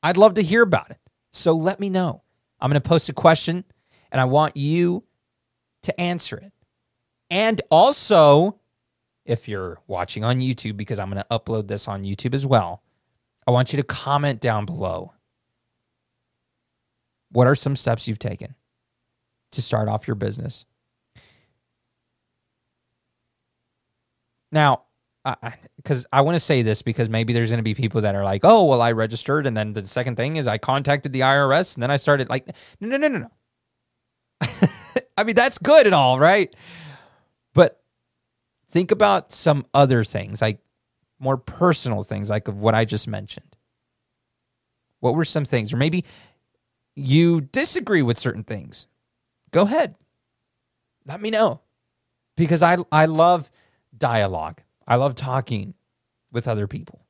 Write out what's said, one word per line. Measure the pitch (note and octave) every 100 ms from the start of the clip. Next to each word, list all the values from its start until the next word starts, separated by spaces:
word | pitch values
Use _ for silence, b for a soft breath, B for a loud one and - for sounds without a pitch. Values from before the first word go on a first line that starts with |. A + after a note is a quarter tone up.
I'd | D#3 F3
love | G#3+ F#3+
to |
hear | F3 G#3+
about | A3+ C3+ D2+
it. | - _ _ _
So | - -
let | E3 E3 G3
me | G3+
know. | F#3 F3 - _ _ _ _
I'm | C3
gonna | C#3+
post | - E3+ -
a |
question, | D3 - E3 - F3 F#3 _ _ _ _
and | C3
I | C3
want | C#3 D3+ -
you | C#3+ E3 F3 F3+ - _ _ _ _ _ _ _
to | - -
answer | F3 F3 - -
it. | G3 _ _ _ _ _ _ _ _
And | F3 A3 A3 -
also, | D#3+ A3+ C#4+ - G3 D3+ C#3+ F#3 G#3 _ _ _ _ _ _ -
if | A#2 -
you're | G2+ F#2 E2 _
watching | F#2+ F2 - A2
on | B2+
YouTube, | C3 B2 G#2+ G2+
because | G#2 G#2
I'm | F#2+
gonna | G2 G2
upload | A2+ - A2+ G2+
this | G#2 -
on | G2
YouTube | G2 G2 B2+
as | C#3 C#3
well, | B2 F2+ E2+ _ _ _ _ _ _ -
I |
want | B2 C3
you | C#3+
to |
comment | C#3 - - C#3+ D3 A#2+
down | A#2+ G#2+ G#2
below. | E3+ F#2 F2 F2+ _ _ _ _ _ _ _ _ _ _ _ _ _ _ _ _ _ _ _ _ _ _
What | A#2+ B2
are | C#3
some | - C#3
steps | - A#2 -
you've | A2
taken | - - - C3+ _ _ _ _ _ _ _ _ _
to | -
start | B2 A2 G#2+
off | G#2+ -
your | G#2+
business? | G#2+ G#2 A#2 - - _ _ _ _ _ b b b b _ _ _ _ _ _ _ _ _ _ _ _ _ _ _ _ _ _ _ _ _ _ _ _ _ _ _ _ _
Now, | D#3 D3+ B2+ _ _ _ _
I, | C3 B2
I, | A#2+ - - _ -
'cause | C3+ B2
I | C3+
wanna | C#3 E3+
say | - C#3+
this | A2+ G#2+
because | - A#2 A#2
maybe | A2+ A2+
there's | A#2+ A2+
gonna | A#2
be | A2 G#2
people | A#2 A2+
that | G#2 G2
are |
like, | G2 G2
"Oh, | E3 A3+ F3
well, | C3
I | A#2
registered, | A2+ A2 A#2+ - D3 C#3
and | A2
then | G#2+
the | G#2+
second | G2 - B2 A#2
thing | B2 D#3
is | B2+
I | A2
contacted | - C3+ C#3+ C#3+ C#3+
the | C3
I | C3 C#3
R | C#3
S, | C#3+ F#3 -
and |
then | B2
I | C#3+
started," | - C#3+ B2+
like, | C3 - B B B
no, | G#3
no, | C4+
no, | D4+
no, | B3
no. | - _ _ _ _ _ _ _ _ _ _ _
<laughs> | C#3+ - F#3+ - - - - -
I |
mean, | G#3+ A3
that's | B3 -
good | F3+ D#4 A#3
and | F3+
all, | C3 C3
right? | D#3 G3+ F3+ B B B B B B B B _ _ - E3+ - _ _ _ _ _ _ _ _ _
Think | E3+ F#3
about | G#3 G#3 G3 -
some | - - D3 B2+
other | C#3 C#3 B2+
things, | G#2+ - G2 G#2+
like, | A2 G#2 _ _ _ _ _ _
more | C3 C3+
personal | - - F3+ D#3+ B2+ G#2
things, | G2 G2+ G2+
like, | G#2+ G#2
of | G2+
what | G#2+
I | A2 A2
just | G#2+ -
mentioned. | G#2 G2+ - _ _ _ _ _ _ _ _ _ _ _ _ _ _ _ _
What | B2+
were | C#3+ E3
some | D#3+ C#3+
things? | C3 G#2+
Or | A#2
maybe | D3 F3 b b b b _ _ _ _ _ -
you | C3+ C#3+ E3+ E3+
disagree | C3+ C4 C#4+ F4+ A3+ F#3+
with | B2+ A#2
certain | B2+ G#2+
things. | A2 G#2+ C2+ - - _ _ _ _ _ _
Go | D#3+
ahead. | G3+ C#4+ D#4 - _ _ _ _ _ _ _ _ _ _ -
Let | E3+
me | G#3
know. | A3 A3 D#3 _ _ _ _ _ _ _ -
Because | D#3+ E3
I, | E3+ F3 F3
I | D#3 D#3+
love | D#3 E3+ F3+ D3 _ _ _ _ A#2
dialogue. | C3+ A#2 G2+ F2+ D#2 D2+ _ _ -
I | B2
love | C#3 B2+
talking | C3+ B2+ B2+ A2+ G2+ - _ _ _ _ _
with | A#2 A#2
other | A2 G2+
people. | - - - _